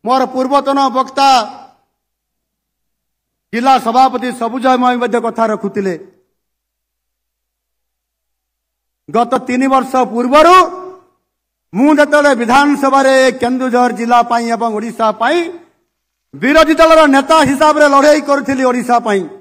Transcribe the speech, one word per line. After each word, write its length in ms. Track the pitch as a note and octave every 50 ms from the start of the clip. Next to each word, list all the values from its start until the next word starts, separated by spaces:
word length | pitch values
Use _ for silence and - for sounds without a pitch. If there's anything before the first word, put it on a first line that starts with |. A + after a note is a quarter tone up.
| -
ମୋର 180 | G#3+ B3+ C4 B3+ B3+
ପୂର୍ବତନ 460 | B3+ B3+ C4 B3+ C#4 C#4+ C4+ C4+ C#4 C#4 C4+ C4 A3+
ବକ୍ତା 340 | B3+ C4 C4+ - C#4 C#4 C4+ C4 A#3+ G#3+ G3 - - - - _ _ _ _ _ _ _ _ _ _ _ _ _ _ _ _ _ _ _ _ _ _ _ _ _ _ _ _ _ _ _ _ _ _ _ _
ଜିଲ୍ଲା 220 | - A#3 A#3+ C4+ C4 B3 B3+
ସଭାପତି 440 | A3+ A3+ A#3+ C4 C4 A#3+ B3 B3 B3+ A#3 -
ସବୁଜ 260 | A#3 A3+ A#3 C4 A3+ C4 B3+ B3+
ମଇ 160 | B3 B3 B3
ମଧ୍ୟ 220 | A#3+ B3 A#3 G3+ A#3
କଥା 240 | A3 A#3 A3+ - A3+
ରଖୁଥିଲେ। 480 | A3 G#3+ G3+ - G3+ G3 G#3 G3 F#3+ F3 D#3 - - _ _ _ _ _ _ _ _ _ _ _ _ _ _ _ _ _ _ _ _ _ _ _ _ _ _ _ _ _ _ _ _ _ _ _ _ _ _ _ _ _ _ _ _ _ _ _ _ _ _ _ _ _ _ _ _ _ _ _ -
ଗତ 240 | C#3+ A3+ A#3+ A#3+ C4 B3+ - -
ତିନି 180 | B3 B3 C4+ C4+
ବର୍ଷ 240 | C4+ C4 B3+ C4 - C4 B3 F#3
ପୂର୍ବରୁ 440 | G#3+ A#3 B3 B3 C4+ D4+ D#4 E4+ F#4 F#4 F4 E4 - - - - - - _ _ _ _ _ _ _ _ _ _ _ _ _ _
ମୁଁ 180 | - F#3+ C4 D4 D#4
ଯେତେବେଳେ 360 | C#4+ D4 D4 D4 D4 D4 C#4+ C4+ A3+
ବିଧାନସଭାରେ 760 | A#3+ A3 B3 C#4 C#4+ D4 C#4+ C#4 C#4 C4+ C4 C4+ C4+ C4 C4 C4 C4 B3+ B3 C4
କେନ୍ଦୁଝର 500 | B3 A#3+ B3+ B3+ C4 B3+ A3+ B3 B3 B3 A3 F#3+
ଜିଲ୍ଲା 220 | A#3 A#3 A#3+ A#3+ A#3 A#3+
ପାଇଁ 140 | A#3+ A#3 A#3 A3+
ଏବଂ 180 | A#3 G#3+ A#3 A#3 G#3+
ଓଡ଼ିଶା 320 | G3+ A3 A#3 A3+ - A3 G#3+ G#3+ G#3+
ପାଇଁ 200 | A3 B3+ D#4+ F4 E4+ E4+ F4 - - _ _ _ _ _ _ _ _ _ _ _ _ _ -
ବିରୋଧୀ 400 | C#3 F3+ B3+ D4+ D#4+ D#4+ D4 D#4+
ଦଳର 260 | D#4+ E4 D#4+ D#4+ D#4+ D#4 C#4+
ନେତା 280 | C4+ C4+ C4+ C4+ D#4+ D#4+ D4 B3+
ହିସାବରେ 380 | C#4 C4 D#4 D4+ D4+ D4+ D4+ C#4+
ଲଢ଼େଇ 320 | C#4 C#4 C#4 D4+ D4 D#4
କରୁଥିଲି 400 | C#4+ C#4 C#4 C#4 - C4+ C4+ B3+ C4
ଓଡ଼ିଶା 340 | B3+ B3 B3 A3+ B3 B3 A#3
ପାଇଁ 220 | A#3 A3+ G3+ G3 F3 D3 - -